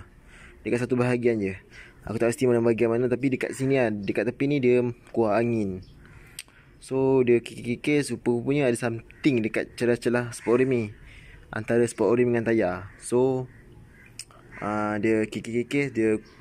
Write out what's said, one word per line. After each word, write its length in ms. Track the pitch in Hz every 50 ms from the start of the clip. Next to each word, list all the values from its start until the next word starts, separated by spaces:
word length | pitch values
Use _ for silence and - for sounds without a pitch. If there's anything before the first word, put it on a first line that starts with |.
| 95 - - - - - - - - - - - - 107
Dekat 160 | 117 120 123
satu 160 | 120 131 120
bahagian 400 | 123 123 123 123 117 120 117 110
je. 160 | 101 95 95 95 - - - - - - - - -
Aku 160 | - 104 110 113
tak 80 | 117
pasti 160 | 117 - 131
mana 160 | 123 120 117 113
bahagian 280 | 117 117 107 120 113
mana, 160 | 113 117 127
tapi 280 | 123 123 117 127 135 127
dekat 160 | - - - -
sini 280 | - 135 131 135 135 123
lah, 80 | 113
dekat 400 | 107 104 101 95 101 - 104 113
tepi 160 | 120 - 139
ni 120 | 139 147 147 127
dia 160 | 123 123 123 123 123 117 - - -
keluar 280 | - - 117 107 101 107
angin. 440 | 120 120 117 110 107 98 92 92 101 - - - - - - - - - - - - _ - - - _ - -
So, 440 | - - 131 131 135 135 135 131 127
dia 160 | 117 120 117 117
kikis-kikis, 720 | - - - 113 117 120 117 - - 151 147 139 - 120
rupa-rupanya 560 | 113 - 120 120 120 117 131 139 147 143 127
ada 80 | 120 -
something 640 | - 120 117 113 - - - - - 156 135 120 107
dekat 320 | 110 - 117 - - -
celah-celah 560 | - 123 117 120 113 - 127 117 123 123 120
sport 320 | 117 - - - 113 123 127
rim 80 | 131
ni. 140 | 131 120 113 104 104 - - - - - - - - - - -
Antara 320 | - 110 110 - 117 117 120
sport 280 | 113 - - 110 95 117
rim 160 | 120 123 123
dengan 160 | 120 117 113
tayar. 480 | 110 113 110 101 90 90 90 95 98 - - -
So, 480 | - - 123 127 131 131 131 127 127 - - - - - - - - - - - - - - - - - - - - - - -
ah, 360 | 101 104 107 107 107 107 107 104
dia 240 | 110 110 110 110
kikis-kikis, 640 | 110 - 110 - 113 113 120 120 120 - 143 143 139
dia 320 | 120 113 110 110 110 107 107 - - -